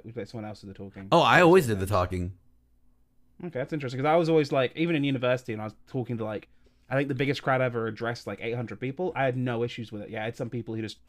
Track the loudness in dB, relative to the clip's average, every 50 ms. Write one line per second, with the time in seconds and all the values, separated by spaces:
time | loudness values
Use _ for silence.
0 | -14 -12 -12 -10 -10 -10 -10 -10 -10 -10 -12 -12 -14 -16 -14 -14 -14 -14 -14 -14
1 | -2 2 4 4 6 6 8 8 8 10 8 8 6 4 2 0 0 2 2 2
2 | 2 2 0 -2 -4 -4 -6 -10 _ -20 _ _ _ _ _ _ _ _ _ _
3 | _ _ _ _ _ _ _ -14 -12 -8 -6 -6 -6 -4 -6 -6 -6 -6 -4 -2
4 | 2 4 4 4 4 4 4 4 4 2 2 0 0 0 0 -2 0 0 2 0
5 | 0 0 0 0 2 0 0 0 -2 -6 -8 -6 -8 -10 -10 -14 _ _ -6 -6
6 | -4 -4 -4 -6 -6 -6 -6 -8 -10 -14 _ _ _ _ _ _ _ -4 -2 -2
7 | 0 0 -2 -2 -2 -2 -2 -2 0 0 2 2 2 0 0 -2 -4 -4 -4 -4
8 | -4 -4 -6 -6 -8 -10 -10 -8 -6 -6 -4 -4 -6 -6 -8 -8 -6 -6 -6 -4
9 | -4 -4 -2 0 0 0 0 0 -2 -2 -2 -2 -2 -4 -4 -8 -10 -10 -10 -12
10 | -10 -10 -8 -6 -6 -6 -6 -6 -8 -6 -6 -6 -6 -6 -6 -6 -6 -8 -8 -12
11 | _